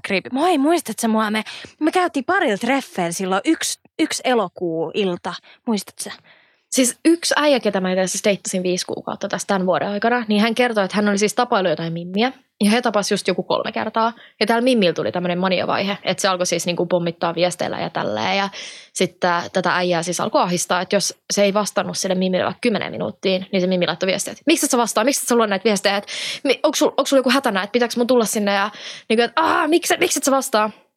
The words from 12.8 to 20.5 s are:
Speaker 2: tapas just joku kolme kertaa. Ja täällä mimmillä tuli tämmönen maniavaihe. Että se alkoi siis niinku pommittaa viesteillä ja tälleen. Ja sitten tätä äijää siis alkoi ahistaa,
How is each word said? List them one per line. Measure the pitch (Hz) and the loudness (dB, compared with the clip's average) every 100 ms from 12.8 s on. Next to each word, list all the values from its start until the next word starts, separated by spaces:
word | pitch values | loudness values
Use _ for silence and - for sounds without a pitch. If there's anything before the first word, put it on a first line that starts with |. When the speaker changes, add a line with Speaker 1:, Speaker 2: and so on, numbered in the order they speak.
Speaker 2:
tapas | 240 208 190 | 2 0 0
just | 202 - | -2 0
joku | 185 | -2
kolme | 185 - - | -2 -2 -2
kertaa. | 226 220 226 226 233 - _ | -4 -4 0 -2 -2 -20 _
Ja | 214 | 0
täällä | 233 | 2
mimmillä | 247 240 180 | 4 4 4
tuli | 160 - | 2 -2
tämmönen | 180 180 175 | -2 -2 0
maniavaihe. | 190 180 - - 196 196 | 0 0 0 0 -2 -4
Että | - 185 | -4 0
se | 196 | 0
alkoi | 180 180 | 0 -2
siis | 170 175 | -2 -2
niinku | 170 175 | -2 0
pommittaa | 180 170 170 170 165 | 0 -2 -2 -4 0
viesteillä | 180 - - - | -2 0 -6 -4
ja | - | -6
tälleen. | - - 214 220 196 | -6 -4 -2 -2 -2
Ja | 196 - - - - | -2 -6 -14 -16 -14
sitten | - 185 - 180 170 - | -4 -4 0 0 0 -2
tätä | 190 180 156 | -2 0 0
äijää | 180 170 | 0 0
siis | 165 170 | -2 -4
alkoi | 196 294 | 0 0
ahistaa, | 202 | 2